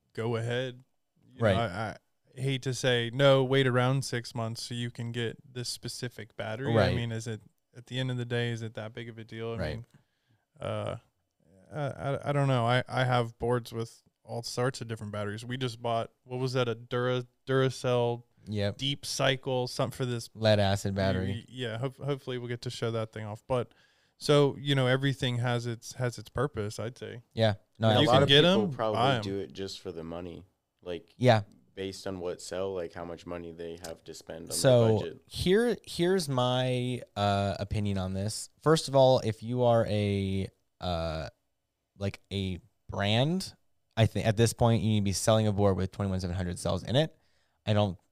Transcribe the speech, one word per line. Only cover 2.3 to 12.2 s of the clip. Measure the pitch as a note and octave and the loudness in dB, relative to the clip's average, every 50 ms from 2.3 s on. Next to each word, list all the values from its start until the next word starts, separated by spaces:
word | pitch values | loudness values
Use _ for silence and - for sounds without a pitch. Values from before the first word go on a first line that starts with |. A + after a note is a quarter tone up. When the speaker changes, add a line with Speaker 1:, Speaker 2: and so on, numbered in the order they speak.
| _ | _
Speaker 1:
I | C3 | -6
hate | B2+ C3+ C3+ B2+ - | -4 -2 -2 -2 -2
to | C3+ B2 | -4 -4
say, | - - C3 B2 A#2+ A#2 A#2 A2+ | 0 2 2 2 2 2 0 2
"No, | C3 C#3+ C#3 C3+ C3+ C3+ | 4 6 8 8 6 6
wait | B2+ C3+ C#3 C3+ | 4 4 4 4
around | C3 A#2+ B2 B2 B2+ C3+ C#3 B2+ | 4 4 4 4 4 2 2 0
six | - - A#2+ A2+ - - | -2 -4 -6 -6 -6 -8
months | A#2+ A2+ A2+ A2+ - - | -6 -6 -6 -6 -8 -10
so | - B2 | -10 -8
you | A#2+ A#2+ A#2+ | -6 -6 -8
can | A#2 - A#2+ A#2 A#2 | -8 -8 -8 -8 -4
get | A#2+ A#2 A2 - - - - | -4 -4 -4 -6 -8 -16 -16
this | B2 B2+ A#2+ - | -12 -10 -8 -8
specific | - - - A#2+ - - - A#2+ - - G#2 - _ | -8 -10 -10 -12 -10 -8 -10 -10 -10 -12 -16 -14 _
battery." | - A2 G#2+ G#2+ A#2 C3+ C#3+ A2+ | -10 -8 -8 -8 -6 -2 2 4
I | |
Speaker 2:
Right. | A2+ G2 F2+ F2+ | 4 4 4 4
Speaker 1:
mean, | A#2+ A#2+ A#2 | 0 -2 -2
is | A2+ A2+ A2 | -4 -6 -6
it, | A#2 A2 G#2+ - - _ _ _ _ _ | -6 -8 -8 -10 -16 _ _ _ _ _
at | B2 A#2 | -20 -16
the | - B2 B2+ | -10 -6 -4
end | C3 B2+ | -4 -2
of | B2+ B2 | -2 -4
the | A#2+ | -4
day, | A#2+ B2 A#2+ A#2+ A#2+ | -4 -2 -2 -2 -2
is | A#2 A2 A#2 | -4 -4 -6
it | A2 A2+ | -8 -8
that | - G#2+ A2 A#2 | -10 -12 -10 -10
big | A#2+ A#2+ A#2 | -12 -14 -14
of | A2+ A2+ | -14 -16
a | A2 | -16
deal? | A2 A2+ A2+ A2+ A2+ A#2 | -14 -12 -10 -8 -6 -6
I | |
Speaker 2:
Right. | G#2+ F2 D#2 D2 | -4 -4 -4 -6
Speaker 1:
mean, | A2+ B2 - _ _ _ _ _ _ _ _ _ _ _ _ _ - | -8 -10 -14 _ _ _ _ _ _ _ _ _ _ _ _ _ -10
uh, | - - A2 G#2+ G#2 G#2+ - A2+ - _ _ _ _ _ _ _ _ _ F#2+ F#2+ _ - - | -8 -6 -6 -4 -4 -6 -8 -8 -12 _ _ _ _ _ _ _ _ _ _ _ _ -14 -10
I, | D3+ | -6
I, | D3 C#3 - - D2+ C#3 C#3 - | -6 -6 -6 -6 -6 -6 -6 -4